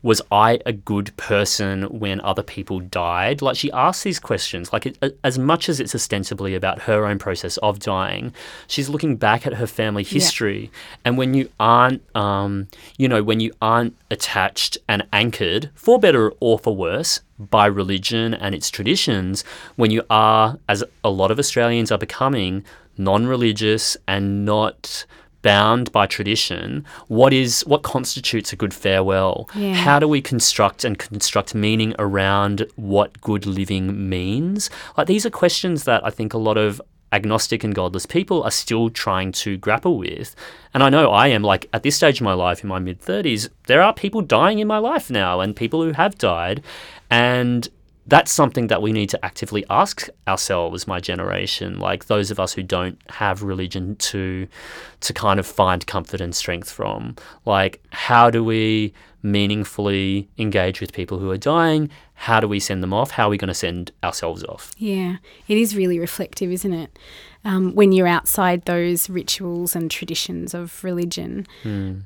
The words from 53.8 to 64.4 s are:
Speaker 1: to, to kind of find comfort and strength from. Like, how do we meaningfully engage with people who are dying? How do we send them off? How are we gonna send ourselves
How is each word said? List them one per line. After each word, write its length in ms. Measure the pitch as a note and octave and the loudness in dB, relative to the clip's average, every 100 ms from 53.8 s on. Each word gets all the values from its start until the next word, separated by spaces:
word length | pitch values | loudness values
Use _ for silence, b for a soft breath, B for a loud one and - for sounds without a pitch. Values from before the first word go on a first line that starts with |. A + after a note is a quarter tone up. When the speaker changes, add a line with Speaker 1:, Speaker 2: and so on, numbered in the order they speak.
| F2+ G#2 | -8 -6
Speaker 1:
to, 500 | - G2+ F#2 F#2 F#2 B B B B B | -6 -4 -6 -6 -10 B B B B B
to 100 | - | -8
kind 280 | - A2 G2 | -2 0 0
of 40 | F2+ | -2
find 400 | - F#2+ F2+ - | 0 2 2 -4
comfort 340 | G2+ E2+ F#2+ | -8 -6 -8
and 120 | F2+ | -6
strength 380 | E2+ - F2 E2+ | -6 -6 -6 -8
from. 460 | - G2+ G#1 A#2 A#2+ B B - | -8 -6 -6 -10 -14 B B 0
Like, 360 | G2 F#2+ - _ | 2 2 -4 _
how 380 | - - A#2+ A#2+ | -10 4 8 8
do 160 | A#2+ A2+ | 6 0
we 480 | A2+ A2 A2 G#2+ b b b G#2 G2+ G2+ | 0 2 0 -2 b b b -2 0 2
meaningfully 800 | G#2+ G2+ - G#2 G2 G2 G2 G2 - | 0 -4 -4 -2 0 0 -2 -4 -6
engage 440 | A2 G2 F#2 F#2 | -2 0 0 -2
with 100 | F#2+ | -10
people 260 | - F2 F#2 | -8 -8 -6
who 120 | F#2+ | -4
are 60 | F#2+ | -2
dying? 520 | C3+ D#3+ E3 D#3 D3+ B B _ | 0 2 4 2 0 B B _
How 240 | - A2+ | 0 2
do 80 | A2 | 2
we 120 | G2+ | -2
send 240 | - F#2+ | -2 -4
them 100 | F#2 | -2
off? 180 | G2+ C3+ | 0 -2
How 160 | - G#2+ | 0 0
are 20 | |
we 80 | G#2 | 0
gonna 160 | F#2+ | -2
send 380 | F2+ F2+ F2 F2 _ | -4 -4 -6 -10 _
ourselves 400 | F2+ - E2 E2+ | -6 -4 -6 -8